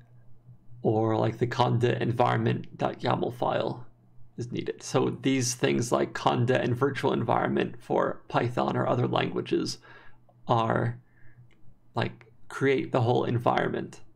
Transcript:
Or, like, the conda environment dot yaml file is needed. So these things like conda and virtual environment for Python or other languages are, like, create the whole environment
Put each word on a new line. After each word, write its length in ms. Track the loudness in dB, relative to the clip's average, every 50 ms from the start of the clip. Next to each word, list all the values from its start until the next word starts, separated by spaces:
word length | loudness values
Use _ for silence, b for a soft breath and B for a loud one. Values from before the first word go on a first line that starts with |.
| b b b b b b -20 -20 -20 -20 -20 -20 -18 -18 -10 -2
Or, 340 | 0 2 2 2 2 2 2
like, 220 | 2 2 0 0 -2
the 80 | -2
conda 520 | -2 2 2 2 4 4 2 2 2 2 2
environment 760 | 0 -2 2 4 4 4 4 2 2 0 0 -2 -6 -10 -8
dot 240 | -4 -4 -4 -4 -2
yaml 320 | 0 0 2 2 0 -2
file 540 | -2 -2 -2 0 0 0 0 -2 -4 -6 -10 -14 -16 _ _ -20 -18 -18 -16 -14 -10
is 160 | -10 -10 -8
needed. 300 | -6 -6 -6 -6 -8 -8
So 280 | -8 -2 0 0 2 0 -2 -2
these 320 | 0 0 2 2 0 -2 -2
things 360 | 0 0 2 2 2 0 0
like 200 | 2 0 0 0
conda 480 | -2 0 0 2 2 2 2 2 2 2
and 140 | 2 0 0
virtual 360 | 2 0 0 0 0 0 0 0
environment 640 | 0 0 2 2 2 2 2 2 0 0 -2 -4 -10
for 400 | -6 -2 0 0 0 0 -2 -6 -10 -2
Python 480 | -2 0 0 0 0 0 -2 0 0
or 100 | 0 0
other 220 | 2 2 2 2 2
languages 680 | 2 0 0 0 -2 -4 -2 0 0 0 0 -2 -6 -10 B B B B B B B B B -20 -20 -10 0
are, 520 | 2 2 2 4 2 2 2 0 0 -4 -6 b b b b b b b b b b -20 -18 -18 -18 -18 -18 -18 -8 -4
like, 320 | -4 -4 -4 -4 -12 -20 -20 -20 -18 -16 -12
create 440 | -6 -2 0 0 2 0 -2 0
the 80 | 2 2
whole 240 | 4 4 4 2 2
environment 760 | 2 0 0 2 2 2 2 0 0 -2 -4 -6 -8 -12 -14 -16 -18 -18